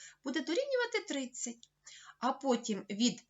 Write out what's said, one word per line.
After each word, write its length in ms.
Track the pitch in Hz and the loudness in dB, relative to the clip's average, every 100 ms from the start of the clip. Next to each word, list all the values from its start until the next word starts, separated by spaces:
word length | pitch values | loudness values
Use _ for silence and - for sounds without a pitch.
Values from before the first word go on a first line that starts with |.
| - - | -20 -8
буде 180 | 269 302 | -2 -2
дорівнювати 580 | 269 349 571 523 480 453 359 | 0 0 2 2 2 0 -2
тридцять. 600 | 285 254 - - 233 - _ - - - - | -4 -4 -6 -8 -8 -16 _ -20 -18 -20 -2
А 140 | 247 | -2
потім 520 | 262 277 233 - 196 - | 0 2 2 2 -4 -4
від 340 | 196 240 175 | 2 4 2